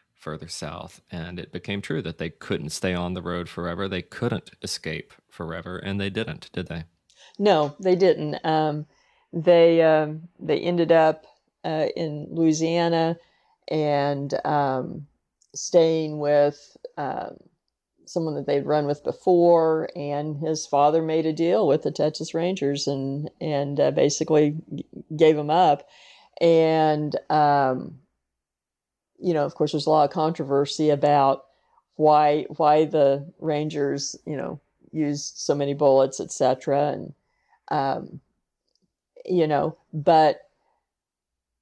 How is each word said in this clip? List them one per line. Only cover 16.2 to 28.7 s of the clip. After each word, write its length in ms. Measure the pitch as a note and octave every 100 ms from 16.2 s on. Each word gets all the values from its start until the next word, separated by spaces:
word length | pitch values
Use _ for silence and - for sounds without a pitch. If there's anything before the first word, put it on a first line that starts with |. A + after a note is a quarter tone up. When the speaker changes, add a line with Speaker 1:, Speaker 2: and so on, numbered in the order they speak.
| D3 D3 C#3+ D3 - _ - -
Speaker 2:
um, 380 | C#3 - - - _ _ _ _ _ _ -
someone 300 | F3 D#3+ C#3+
that 100 | C#3
they'd 200 | C#3+ C#3
run 200 | D3+ C#3+
with 180 | C#3+
before, 840 | - - - F3+ E3+ E3+ D#3+ D#3+ - -
and 420 | C#3+ C#3+ D3+ D3
his 280 | D#3+ D#3 -
father 360 | C#3+ D3 D#3+
made 240 | D#3+ D#3+ D#3+
a 80 |
deal 340 | D#3 E3+ G#3 E3+
with 160 | D3+
the 80 | -
Texas 420 | E3 D3+ - E3
Rangers 540 | E3 F3 F#3+ C#3 C#3+ D3
and, 420 | C#3 C3+ C#3 D3+ -
and, 400 | D#3 C#3+ C#3+ C#3+
uh, 120 | C#3
basically 640 | C#3 C#3 - D#3 D#3 D3+ D#3 - D3
g-, 100 | - - - D#3
gave 220 | D#3+ D3+
him 120 | D3
up. 380 | E3+ F3 D3 - - - - _ -
And, 760 | E3+ E3 D#3+ D#3+ D#3 D3+ D3+ - -
um, 720 | D#3 D3 C#3+ C3 C3 - D3 _ _ _ _ _ _ _